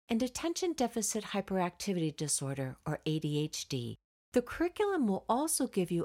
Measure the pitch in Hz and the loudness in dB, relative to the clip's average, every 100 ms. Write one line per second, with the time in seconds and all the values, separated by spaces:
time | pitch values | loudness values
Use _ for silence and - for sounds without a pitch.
0 | - 233 247 - 339 339 359 320 240 240 | -2 0 0 0 -4 0 -2 0 0 0
1 | 208 220 208 202 190 190 175 - - 180 | -2 -2 -2 -4 0 0 0 -2 -2 0
2 | 160 147 151 - 139 135 131 - - 147 | 0 0 -2 0 -2 -2 -4 -4 -4 -2
3 | - 156 156 147 151 - - 135 120 110 | 0 0 0 0 0 -4 -4 -4 -4 -8
4 | _ _ _ 254 240 - 339 - 415 381 | _ _ _ 0 0 -2 -2 0 0 2
5 | 233 190 - 233 311 - 254 - 180 170 | 2 2 2 0 2 0 0 0 0 0